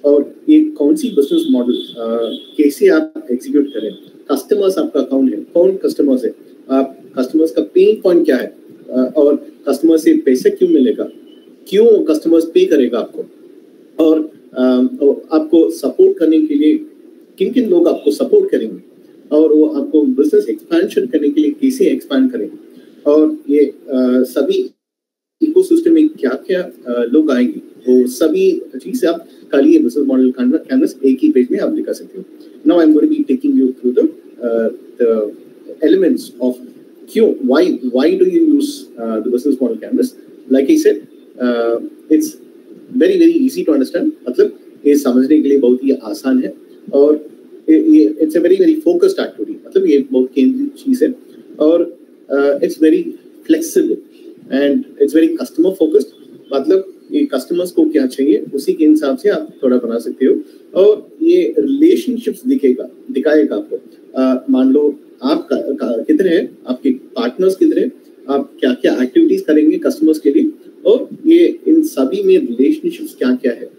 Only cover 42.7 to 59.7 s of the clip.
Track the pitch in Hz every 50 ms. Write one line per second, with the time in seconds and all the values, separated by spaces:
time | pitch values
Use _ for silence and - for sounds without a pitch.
42.7 | - - - - - - - 190 - - 165 165 170 - 131 - - 175 - -
43.7 | 147 131 - - - 175 - 311 - - - - - - 208 - - - - -
44.7 | - - - 143 143 135 139 131 120 127 131 139 156 147 127 139 143 139 123 120
45.7 | 123 127 135 135 123 - - 156 151 - - 131 131 127 - - - - - -
46.7 | - - - - - 139 143 147 151 151 - - - - - - - - - -
47.7 | 160 160 - - 311 156 151 - - - 160 156 - 175 175 175 185 190 185 165
48.7 | 156 156 - 170 180 175 202 185 - - - - - - - 339 311 - - -
49.7 | - - - - 143 135 - - 131 127 127 127 - - 131 131 131 - 143 -
50.7 | - - - 135 127 - - - - - - - - - - - - - 147 156
51.7 | 170 175 - 214 - - - _ - _ - - 135 139 139 143 143 143 170 180
52.7 | - - 156 156 160 180 170 - - - _ - - - - - 320 - 330 -
53.7 | - - 160 - - - - - _ - - - - - - - 127 135 143 143
54.7 | 139 127 - - - - 143 - - 160 165 160 - - - - - - 165 185
55.7 | 190 - 165 151 - - - - - - - - - - - - - - - -
56.7 | 185 190 190 - - - - - - 147 147 - - - - - 170 175 180 180
57.7 | - - 160 151 - 151 131 127 - - 135 147 156 143 - - - 139 - 175
58.7 | 185 185 156 151 151 151 147 139 131 127 - 208 190 160 151 - - - - 127